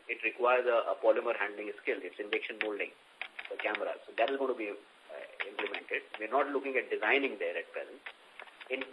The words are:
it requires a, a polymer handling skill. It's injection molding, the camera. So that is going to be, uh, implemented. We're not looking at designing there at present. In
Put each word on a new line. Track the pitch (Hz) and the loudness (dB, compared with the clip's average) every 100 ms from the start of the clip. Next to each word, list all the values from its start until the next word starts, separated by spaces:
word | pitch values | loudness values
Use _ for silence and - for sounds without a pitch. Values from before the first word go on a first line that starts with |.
| - | -8
it | 117 | -4
requires | 113 110 123 127 | -2 2 6 6
a, | 123 117 - | 6 4 2
a | - | 4
polymer | 113 110 120 107 | 6 6 4 2
handling | 143 104 107 - | 0 -2 -6 -4
skill. | - 107 | -2 -2
It's | 92 - | -4 -8
injection | 104 107 - 110 | -2 -2 -2 -2
molding, | 107 101 90 - - - - - - | -2 -2 -4 -8 -18 -14 -12 -12 -10
the | 98 | -4
camera. | 107 104 90 - - | -2 -2 -2 -6 -4
So | 101 | 0
that | 117 | 2
is | 135 | 2
going | 131 113 | 0 0
to | |
be, | 107 | -4
uh, | 101 - - - 71 - - | -8 -12 -20 -14 -12 -8 -8
implemented. | - 107 104 - - 120 - - | -6 -4 -4 -4 -4 -6 -6 -8
We're | 110 | 0
not | 135 143 139 | 2 2 0
looking | 139 127 | 0 0
at | 110 | 0
designing | 104 107 135 135 107 | 0 4 4 4 0
there | 85 87 | -2 -4
at | - - | -6 -8
present. | 69 - - - - - - - - | -8 -12 -16 -18 -20 -18 -16 -14 -6
In | 131 131 | -6 2